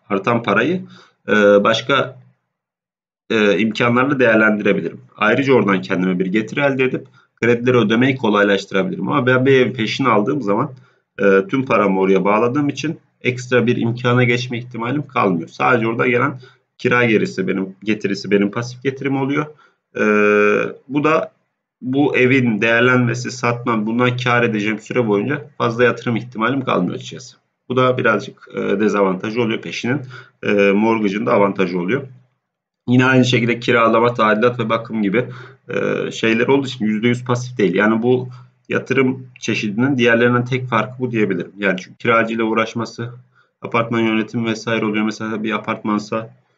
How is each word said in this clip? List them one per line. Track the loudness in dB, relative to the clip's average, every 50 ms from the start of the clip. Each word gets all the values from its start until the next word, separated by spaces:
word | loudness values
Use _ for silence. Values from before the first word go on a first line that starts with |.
| _ -6
artan | -4 -2 0 0 -2 0 0
parayı, | 0 0 2 2 0 -2 -4 -6 -10 -20 -20 -20 _ _ _ -4
e, | 0 2 4 6 6 6 6 4
başka, | 2 0 0 0 0 0 0 0 -4 -8 -18 -20 _ _ _ _ _ _ _ _ _ _ _ _ _ _ _ _ _ _ _ _ -2
e, | 0 2 4 4 4 2
imkanlarla | 2 0 0 0 0 2 2 2 2 2 2 2
değerlendirebilirim. | 4 4 4 4 4 4 2 2 2 0 0 0 -2 -6 -8 -12 -20 -14 _
Ayrıca | -2 0 0 2 2 2 4 4
oradan | 4 4 2 0 0
kendime | -2 -2 -2 0 0 0 0 0
bir | -2
getiri | 0 -2 -2 -2 -2 -4 -2
elde | -2 0 0 0 -2
edip | -2 -2 -6 -10 -12 _ _ _ _ _ -2
kredileri | 2 2 2 2 2 2 2
ödemeyi | 4 4 2 2 2 2 2 0
kolaylaştırabilirim. | 0 0 2 2 4 4 4 2 0 -2 -2 -2 -2 -2 -2 -4 -6 -4
Ama | -2 -2 0 2
ben | 2 2 2 4
bir | 4
ev | 4 4 4 2 0
peşin | -4 -4 -4 -2 0 2
aldığım | 2 2 2 2 0 -2 -2
zaman, | -2 -2 0 0 -2 -4 -8 -16 -20 _ _ _ _ _ _ 0
e, | 2 4 4 4 2 2
tüm | -2 -2 0
paramı | 0 2 2 2 2 2 2
oraya | 2 2 2 2 2
bağladığım | 2 2 2 2 0 0 0 -2 -2
için | -4 -4 -6 -8 -8 -8 _ _ _ _
ekstra | -4 -4 -4 -4 -4 0 0 2 2
bir | 2 0
imkana | 0 0 -4 -4 -2 0 0 2 2 2
geçme | 2 0 -2 -4 -6 -8
ihtimalim | -10 -10 -10 -10 -8 -6 -6 -6 -6 -6
kalmıyor. | -6 -4 -2 0 0 0 -2 -6 -8
Sadece | -6 -2 0 0 0 0 0
orada | -2 -2 -2 0
gelen | 0 0 0 0 -2 -4 -8 -16 -20 _ _ _ _ _
kira | -4 -2 0 2 2 2
gerisi | 2 2 2 0 -2 -4 -6 -4
benim, | -4 -2 -4 -6 -8 -10 -8 -4
getirisi | -4 -4 -2 -2 -6 -6 -4 -4 0
benim | 0 2 0 0
pasif | -2 -6 -8 -8 -10 -8 -6
getirim | -6 -6 -4 -6 -4 -2 -2
oluyor. | -2 -2 -2 -4 -4 -6 -10 _ _ _ _ _ _ _ -4
E, | -2 2 2 4 4 4 4 4 4 4 4 2 0 -2 -4 -6 -12 _
bu | -6 -4 0 0
da | 2 0 0 -2 -4 _ _ _ _ _ _ _ _ _ -12
bu | -6 -2 0 0 2 2 2
evin | 2 4 4 4 4 2 2 0 0
değerlenmesi, | 0 2 2 4 4 4 4 4 2 0 -2 -4 -6 -10
satmam, | -8 -4 -2 -2 -2 -2 -2 -2 -2 -2 -2
bundan | -2 0 0 0 0 0
kar | -2 -2 0 2 2 2
edeceğim | 0 0 -2 -2 -2 -4 -6
süre | -6 -4 -2 -2 0
boyunca | 0 0 0 0 -2 -6 -8 -10 -12 _
fazla | -4 -4 -2 0 2 2
yatırım | 2 2 0 -4 -4 -4
ihtimalim | -4 -6 -8 -6 -4 -2 -2 -2 -2
kalmıyor | -2 -2 -2 -2 -2 -2 -4
açıkçası. | -8 -10 -14 -16 -16 -18 -20 -20 _ _ _ _ _ _ -4
Bu | 0
da | 0 2 2 2
birazcık, | 2 2 0 0 0 -2 -8 -16 _ -20 -12 -10
e, | -6 -4 -2 0 0
dezavantajı | 2 2 2 2 2 0 0 -2 -4 -4 -2 -2
oluyor | -2 -2 -2 -4
peşinin. | -6 -10 -10 -6 -4 -2 -4 -4 -6 -10 -16 -20 -20 _ _ -6 -2
E, | 0 2 4 4 4
mortgage'ın | 4 4 2 2 2 2 0 -2 -2 -2 -2
da | 0 2
avantajı | 2 2 2 2 0 -2 -2 -2 -4
oluyor. | -4 -2 -4 -4 -6 -10 -18 -20 _ _ _ _ _ _ _ _ _ _ _ _ -2
Yine | 2 4 4 4
aynı | 4 4 4 4
şekilde | 2 2 0 0 -2 -4 -2
kiralama, | -2 0 2 4 4 4 4 4 2 2 2
tadilat | 2 2 2 2 2 2 0 0 0
ve | -4 -2
bakım | -2 -4 -4 -6 -4 -2
gibi, | -2 0 0 0 -2 -4 -8 -18 -20 -20 -20 _ _ -8
e, | -6 -4 -2 -2 -2 -4 -4 -6
şeyler | -6 -2 0 0 2 2 2
olduğu | 2 2 0 0
için | -4 -6 -4 -4
yüzde | -2 -2 0 0
yüz | 0 0 -2 -2
pasif | -4 -4 -4 -4 -6 -2
değil. | 0 0 2 2
Yani | 2 2 2 2 0 2
bu | 0 0 0 -2 -6 -14 -18 -20 _ _ _ _ -6
yatırım | -6 -4 -4 -2 0 0 0 0 -2 -4 -10 -18 -20 -10
çeşidinin | -6 -4 -4 -4 -4 -4 -2 -2 0 0 0
diğerlerinden | 2 2 4 4 4 4 4 2 2 0
tek | -2 -4 -4 -4
farkı | -2 -2 -2 -2 -4 -6 -8
bu | -6 -4
diyebilirim. | -2 0 0 0 -2 -4 -6 -10 -8
Yani | -4 -2 -2 -2 -2
çünkü | -6 -14 -14
kiracıyla | -6 -2 2 2 2 2 0 -2 -2 -2
uğraşması, | 0 0 -2 -2 -2 -4 -8 -8 -8 -10 -12 -12 -12 -12 -18 -20 _ _ _ _ _ _ _
apartman | -10 -4 -2 -2 -2 0 0 0
yönetimi | 0 2 0 0 -2 -2 -4 -4 -2
vesaire | -2 -4 -4 -4 -4 -2 -2 -2
oluyor. | -2 -2 -2 -2
Mesela | -2 -4 -6 -8 -8 -6 -6 -6
bir | -4
apartmansa, | -6 -6 -4 -6 -8 -6 -4 -2 -2 -4 -4 -4 -8 -8 -8 -10 -18 _ _ _ _